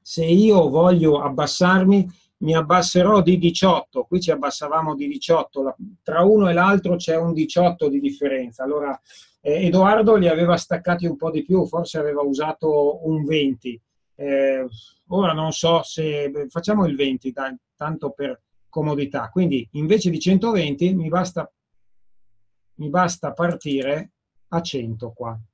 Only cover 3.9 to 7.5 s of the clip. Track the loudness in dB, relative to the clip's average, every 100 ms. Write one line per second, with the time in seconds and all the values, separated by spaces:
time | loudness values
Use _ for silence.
3.9 | -8 -4 -4 0 -2 -2 -6 -4 -2 -2
4.9 | -4 -6 -8 0 0 0 -6 -6 -6 -16
5.9 | -14 -6 2 4 4 4 2 4 2 0
6.9 | -4 -2 -2 0 -2 -2